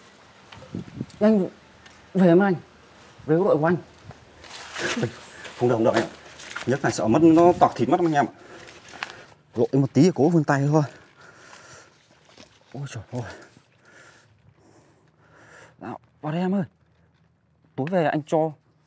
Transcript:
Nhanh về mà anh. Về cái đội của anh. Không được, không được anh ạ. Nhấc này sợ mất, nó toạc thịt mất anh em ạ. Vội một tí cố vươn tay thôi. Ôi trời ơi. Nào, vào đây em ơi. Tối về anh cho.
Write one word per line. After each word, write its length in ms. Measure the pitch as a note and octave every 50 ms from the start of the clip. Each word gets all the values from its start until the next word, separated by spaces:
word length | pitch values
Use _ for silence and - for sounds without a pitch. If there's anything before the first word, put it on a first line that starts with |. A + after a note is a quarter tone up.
| - - - - - - - - - - - - - - - - - - - - - - - -
Nhanh 300 | G#3 G#3+ A3 G3+ F3+ - - - - _ - - - - - - - - -
về 220 | F#3+ F#3+ F3 E3
mà 100 | F3+ G3+
anh. 80 | G3 F3+ C#3+ - - _ - - - - - - - - - -
Về 100 | C3+ D#3
cái 100 | E3+ F#3+
đội 120 | G3+ -
của 80 | D3 D3+
anh. 120 | E3 F3+ - - - - - - - - - - - - - - - - - - - - - - - - A#3+ A3+ A2+ - - - - - - - - - -
Không 100 | B2 A#2+
được, 80 | A#2+
không 60 | A2 A2+
được 100 | - -
anh 100 | A#2 -
ạ. 60 | - - - - - - - - - - - -
Nhấc 180 | - B2+ C3+ -
này 80 | B2+
sợ 160 | - - -
mất, 140 | A2 A2+ D#3
nó 320 | D#3+ E3 D#3+ D#3+ E3+ F3 F3 -
toạc 120 | D3+ - -
thịt 140 | - - -
mất 100 | F3+ F3+
anh 140 | F3 E3 D#3
em 120 | C#3+ C3
ạ. 80 | - - - - - - - - - - - - - - - - - - - - - - _ _ _ -
Vội 140 | A2+ - - -
một 200 | C3+ C#3 - -
tí 180 | B2+ D#3 F#3 -
cố 140 | - C3 E3
vươn 140 | E3+ E3 C#3+
tay 240 | - C#3+ C#3 C#3 D3
thôi. 120 | D3 D#3+ C#3+ - - - - _ _ _ - - - - - - - - - - - - - _ _ _ _ _ _ _ _ _ - - - _ _ _ _ _ -
Ôi 100 | C3 C#3+ C3
trời 140 | - A#2 - -
ơi. 200 | - B2 A2 F#2+ - - - - _ - _ _ _ _ _ _ - - - - - _ _ _ _ _ _ _ _ _ _ _ _ - _ _ _ _ _ _ _ _ _ _ _ - - - - - - - _ -
Nào, 200 | - A2 - - _ _ _ _
vào 120 | - D3+ D3+
đây 80 | F3
em 140 | F3+ F#3 F#3+
ơi. 80 | G3+ D#3+ - _ _ _ _ _ _ _ _ _ _ _ _ _ _ _ _ _ _ _ _ -
Tối 120 | - C3 D#3+
về 140 | G3 F3+ D#3+
anh 160 | C#3+ - D#3 C#3+
cho. 240 | - F3 D#3 D#3 D#3+ D3 _ _ _ _ _ _